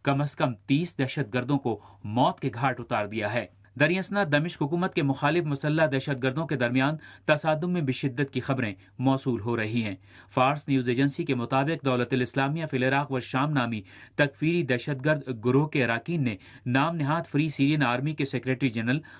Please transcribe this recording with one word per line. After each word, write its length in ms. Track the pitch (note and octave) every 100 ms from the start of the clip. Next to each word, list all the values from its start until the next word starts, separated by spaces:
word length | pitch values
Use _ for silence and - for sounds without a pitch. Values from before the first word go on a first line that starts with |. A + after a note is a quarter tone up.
کم 180 | C#3+ C#3
از 160 | D3 -
کم 180 | D3+
تیس 440 | A2 - C#3 F3 -
دہشت 360 | B2+ - G2+
گردوں 240 | B2 A#2+ C#3+
کو 200 | B2 A2 - -
موت 360 | G#2 A2+ D#3+ F#3
کے 100 | C#3
گھاٹ 260 | A2 C3 B2
اتار 260 | A#2 A2+ G#2
دیا 280 | G#2+ G#2
ہے۔ 120 | A#2 G#2 _ - B2+
دریاسنا 440 | D3+ F#3 F3+ G3+ F3+
دمشق 300 | D3 E3 -
حکومت 320 | C#3+ F3 F#3
کے 80 | F3
مخالف 420 | C#3 C3+ D3 E3
مسلح 420 | D#3 C#3 D3+ D#3 D#3
دہشت 300 | C3+ D3+ B2+
گردوں 240 | C3 B2+ A#2
کے 100 | C3
درمیان 400 | A#2+ B2+ C#3 D#3 - -
تصادم 460 | - D3 D#3+ D#3 F3
میں 100 | F3+
بھی 120 | C#3
شدت 400 | B2+ C#3 B2 C#3
کی 80 | B2+
خبریں 340 | - B2 A2 G2 - -
موصول 420 | C3 C3+ C3+ A2
ہو 160 | G#2+ A#2
رہی 260 | A2 A#2
ہیں۔ 140 | A2 F#2+ - - -
فارس 340 | - B2+ D3 -
نیوز 200 | C3+ B2
ایجنسی 360 | B2 C#3 C#3
کے 100 | E3+
مطابق 500 | B2 A#2 C3+ C#3 E3
دولت 280 | C3+ B2+ A#2+
الاسلامیہ 540 | C3 B2 C#3+ C3+ D#3+ D#3
فی 60 | B2+
العراق 360 | B2+ C#3 C#3+
و 80 | C3
شام 300 | - C3 D3+
نامی 300 | C#3+ A#2+ A2 G2 - -
تکفیری 480 | - C#3+ - D3+ F3
دہشت 420 | C3+ B2 - C3+
گرد 400 | B2+ B2+ C3+ A#2
گروہ 220 | A#2+ C3 D3+
کے 180 | D3
اراکین 400 | A#2+ A#2 - E3+
نے 120 | B2 G2+ - - B2
نام 300 | C3 D#3 E3+
نہاد 260 | C#3 E3 D#3+
فری 180 | C#3 D#3
سیرین 340 | - C#3 D3+
آرمی 320 | B2 B2 C#3+
کے 100 | D3+
سیکریٹری 440 | C#3 B2 B2+ C3 C3+
جنرل 300 | A2 A#2 C#3+ -